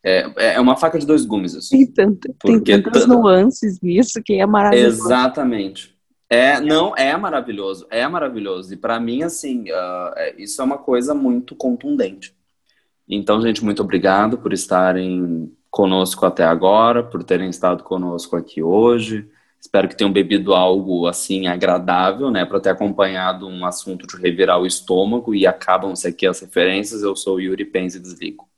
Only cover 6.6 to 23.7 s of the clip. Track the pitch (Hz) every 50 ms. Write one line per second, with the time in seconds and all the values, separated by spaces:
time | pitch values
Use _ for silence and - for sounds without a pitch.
6.6 | 147 151 156 160 170 202 - - 135 135 151 175 202 185 156 135 120 123 104 101
7.6 | 98 95 95 92 92 _ 110 113 127 156 175 170 151 131 123 110 101 98 92 92
8.6 | 92 92 98 - - 113 113 117 117 117 120 135 160 165 165 - - 139 127 120
9.6 | 107 90 80 92 90 90 90 90 90 90 - - - - - 87 98 104 - -
10.6 | 135 131 139 139 - - 127 123 123 143 147 143 135 127 120 123 127 - - -
11.6 | - 127 123 123 - 143 147 135 110 95 98 95 - - _ _ _ _ _ _
12.6 | _ _ _ _ _ _ _ _ _ _ 98 101 98 101 107 110 113 117 110 -
13.6 | 113 104 101 98 104 92 98 87 90 95 95 98 104 110 123 120 - 107 98 92
14.6 | - - 98 92 92 92 92 92 92 92 92 90 90 85 85 82 80 - _ _
15.6 | _ _ - - 101 95 92 95 95 92 - - - 90 - - 87 82 85 82
16.6 | 92 92 101 110 113 117 120 120 117 - - 87 87 - 92 90 95 92 85 -
17.6 | - 90 90 90 - - 95 90 90 87 85 85 - - - 85 82 - - 76
18.6 | 80 82 92 104 113 120 120 117 110 110 110 104 104 - _ _ _ _ _ _
19.6 | - - - - 95 92 - - 104 98 95 101 95 85 101 98 92 98 95 90
20.6 | 92 92 92 98 95 98 90 87 85 87 85 - - - 98 95 95 90 87 90
21.6 | 95 90 90 87 87 90 90 90 92 95 98 120 139 135 113 95 90 - 98 98
22.6 | 95 95 92 - 104 98 101 - 98 95 92 92 92 92 92 92 98 92 92 92
23.6 | 90 90